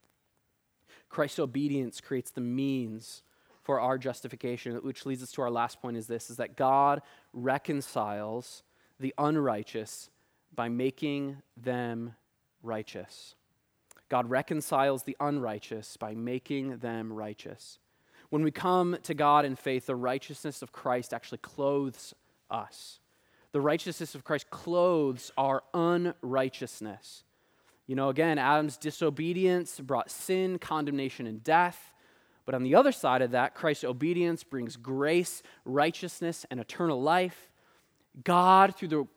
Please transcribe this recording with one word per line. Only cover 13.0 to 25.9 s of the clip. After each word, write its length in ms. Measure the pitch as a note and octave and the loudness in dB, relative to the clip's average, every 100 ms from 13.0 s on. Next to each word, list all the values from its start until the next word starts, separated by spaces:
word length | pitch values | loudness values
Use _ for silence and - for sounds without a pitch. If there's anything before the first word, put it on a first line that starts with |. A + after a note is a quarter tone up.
| F2+ - - - _ _ _ _ _ - - | -12 -16 -20 -20 _ _ _ _ _ -20 -4
God 200 | B2+ A#2+ | -2 0
reconciles 760 | B2+ - D#3 - D3 C#3 C3+ | 0 0 -4 0 2 4 2
the 120 | - - | -4 -4
unrighteous 760 | D3 C#3+ A#2+ A2 - A2 G#2 - | -2 -2 -2 -6 -8 -10 -10 -10
by 180 | G#2+ | -8
making 640 | A2 A#2 B2+ - C#3+ C3+ A#2+ | -6 -4 -6 -4 -6 -6 -6
them 340 | A#2+ A2+ A2 | -6 -6 -6
righteous. 680 | G#2+ G#2+ G#2 - - - - _ _ _ _ - | -8 -10 -10 -14 -16 -18 -20 _ _ _ _ -4
When 120 | D3+ | 0
we 80 | D#3 | 0
come 480 | D3 F#3 F3+ F3+ F3 | 0 4 4 4 0
to 100 | - | -4
God 300 | D3+ D3 D3 | 2 6 6
in 120 | C#3+ C3 | 6 0
faith, 300 | - C3 - | -2 -2 -2
the 100 | B2+ | -2
righteousness 640 | B2 C3+ - C#3+ D3+ - | -2 -2 -4 -12 -10 -10
of 100 | B2 | -14
Christ 420 | - C#3 B2 A#2+ | -6 -2 -2 -2
actually 240 | A#2 - - | -8 -8 -14
clothes 760 | - - C#3 C#3+ C#3 A#2 - - _ _ - | -12 -4 0 0 -2 -6 -16 -20 _ _ -10
us. 500 | A2+ G#2 - - - _ _ _ _ _ | -8 -8 -14 -20 -20 _ _ _ _ _
The 80 | D3 | 0
righteousness 540 | C#3+ D#3+ - D#3+ D#3 | 2 2 -2 -8 -8
of 100 | C#3+ | -10
Christ 260 | - D3 - | -4 -4 -4
clothes 800 | - - F3 F3 E3+ C#3+ B2+ - - | -10 -2 2 4 4 2 0 -6 -2
our 260 | C3+ C3+ - | 2 0 -2
unrighteousness. 1500 | F3 E3+ | 0 2